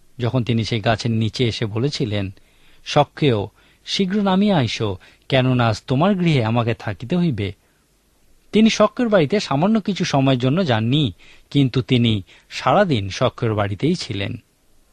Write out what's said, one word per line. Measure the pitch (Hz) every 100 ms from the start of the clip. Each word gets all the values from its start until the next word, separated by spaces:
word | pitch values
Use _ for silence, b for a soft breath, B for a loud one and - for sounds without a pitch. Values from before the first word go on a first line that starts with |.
| _ -
যখন | 117 131
তিনি | 113 117
সেই | 107 117
গাছের | 117 110 117
নিচে | 110 110 - 120
এসে | - 110
বলেছিলেন, | 107 143 - 117 104 98 - b b b b -
"শক্কেও, | 151 139 - 147 107 95 b b b -
শীঘ্র | - 190 208
নামিয়ে | 196 190 208
আইসো, | 180 117 - 107 95 b b -
কেননা | 135 127 127 117
আজ | 107 -
তোমার | 135 190 190
গৃহে | 175 143
আমাকে | 110 120 117
থাকিতে | 113 - 98 117 175
হইবে।" | 175 104 98 - _ _ _ _ _ _ _ _ -
তিনি | 208 220
শক্কের | - 214 - 240
বাড়িতে | 202 143 202
সামান্য | - 139 190 226
কিছু | 214 180 180
সময়ের | 139 135 131
জন্য | 131 165 165
যাননি, | 110 113 147 123 - b b b
কিন্তু | 143 135 131
তিনি | - 127 117 107 - b b
সারাদিন | - 127 160 196 120 95
শক্কের | - 123 - 117
বাড়িতেই | 104 101 101 143 180
ছিলেন। | - 101 101 123 _ _ _ _ _